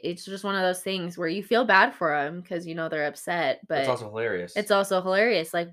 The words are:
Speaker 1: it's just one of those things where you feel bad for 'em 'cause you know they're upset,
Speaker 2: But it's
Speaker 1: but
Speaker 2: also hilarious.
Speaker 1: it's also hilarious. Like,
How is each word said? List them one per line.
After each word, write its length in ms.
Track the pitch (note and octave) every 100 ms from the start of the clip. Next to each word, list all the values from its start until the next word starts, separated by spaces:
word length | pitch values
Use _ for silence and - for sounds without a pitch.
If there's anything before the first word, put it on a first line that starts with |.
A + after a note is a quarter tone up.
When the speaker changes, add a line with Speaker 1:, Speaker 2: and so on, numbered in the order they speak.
Speaker 1:
it's 220 | E3 F3 F#3+
just 180 | G3
one 120 | G3+ G3
of 60 |
those 200 | F#3 F3+
things 340 | F#3+ F#3+ F3 F3
where 120 | E3
you 120 | G3
feel 220 | F#3+ A#3+
bad 320 | A3+ F#3+ A3 -
for 180 | E3
'em 300 | D3 C#3+ F3
'cause 240 | F3 F3 E3+
you 80 | E3
know 140 | D#3+
they're 160 | D#3 D3
upset, 540 | - - F3 C#3+ - -
Speaker 2:
But 120 | D3+
it's 80 | C3+
Speaker 1:
but 40 |
Speaker 2:
also 180 | A#2+ G#2+
hilarious. 480 | A2 A#2 F#2 F2 G#3
Speaker 1:
it's 140 | G3+
also 300 | G3 G3 F#3
hilarious. 520 | F#3 F#3+ A#3 F#3 E3
Like, 160 | F3 F3